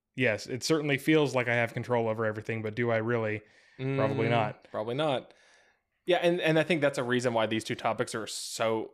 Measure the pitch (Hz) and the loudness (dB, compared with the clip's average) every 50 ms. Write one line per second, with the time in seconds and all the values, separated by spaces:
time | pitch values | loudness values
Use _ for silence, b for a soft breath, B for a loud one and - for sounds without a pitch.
0 | _ _ _ 131 127 117 107 101 - - 127 123 - - 156 156 147 147 139 127 | _ _ _ -2 0 0 0 -2 -4 -8 -8 -6 -2 0 0 0 2 0 -2 0
1 | - - 156 156 147 135 117 127 120 120 117 120 117 117 - 127 117 117 123 117 | 2 4 4 4 4 2 2 0 0 2 2 2 0 0 -2 -6 -4 0 0 0
2 | 113 113 110 110 113 110 107 110 104 - 113 113 107 107 104 117 120 117 113 113 | 2 0 0 0 -2 -2 -2 -4 -6 -6 -6 -4 -4 -4 -4 -2 0 0 2 0
3 | 110 113 120 117 113 107 107 107 b b b b b b b - 131 135 135 135 | 0 0 0 0 0 -2 -4 -4 b b b b b b b -8 -6 -4 -2 0
4 | - 107 107 107 113 117 117 117 110 107 104 - - - - 107 107 113 120 139 | 0 0 0 0 0 2 2 2 2 0 -4 -8 -14 -10 -8 -6 -4 -4 -2 -2
5 | 156 156 135 117 - - b b b b b b b b b b b _ _ _ | 0 0 -2 -2 -4 -8 b b b b b b b b b b b _ _ _
6 | _ - 175 170 - 175 170 180 - 160 156 160 151 - 185 156 143 143 143 - | _ 2 2 4 4 2 2 2 2 4 4 4 4 2 2 2 2 2 2 0
7 | 131 120 123 123 120 127 117 113 113 104 113 113 - - 123 - - 123 110 104 | 0 0 2 2 2 2 2 2 2 2 0 -2 -2 -4 -6 -2 -2 -2 0 0
8 | 123 - - 117 104 - - - - - - - 120 113 113 110 107 - | -2 -4 -4 -6 -8 -8 -8 -10 -10 -10 -6 -2 0 0 0 0 -2 -6